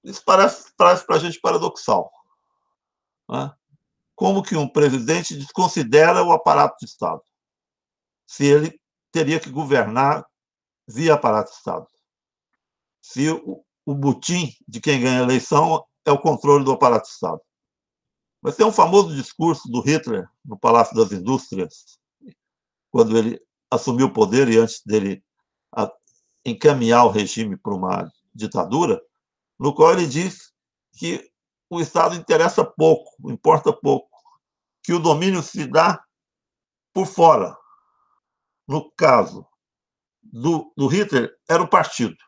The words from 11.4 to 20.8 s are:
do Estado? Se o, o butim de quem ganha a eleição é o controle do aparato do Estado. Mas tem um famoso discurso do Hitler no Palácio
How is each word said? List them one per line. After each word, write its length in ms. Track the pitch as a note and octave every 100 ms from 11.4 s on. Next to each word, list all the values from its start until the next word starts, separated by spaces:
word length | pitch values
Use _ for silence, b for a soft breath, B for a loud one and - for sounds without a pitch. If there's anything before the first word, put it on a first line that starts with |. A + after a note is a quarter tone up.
| -
do 60 | -
Estado? 320 | - E2+ - _ _ _ _ _ _ _ _ _ _ _
Se 280 | - B2 D3+
o, 360 | D#3+ - F#3+ _ _ -
o 100 | C#3
butim 580 | C#3 - - F3+ D3+ - -
de 120 | A2+
quem 220 | D3+ C3+
ganha 200 | B2+ B2+
a 20 |
eleição 600 | B2 B2+ - D3 E3 D#3+ - _ -
é 60 |
o 100 | C#3+
controle 420 | D#3+ A#2+ C#3+ C#3+
do 80 | C3+
aparato 360 | C3 C3 A2+ -
do 40 |
Estado. 300 | - F2 D#2 _ _ _ _ _ _ _ _ _ _
Mas 120 | A#3+ A#3+
tem 100 | A3
um 60 |
famoso 440 | G#3 E3+ G3 F3 C#3
discurso 540 | B2 - E3 D#3 B2+
do 100 | A#2+
Hitler 480 | B2+ D3+ C#3 G#2 F2+ _ -
no 120 | G2+
Palácio 380 | A#2+ A#2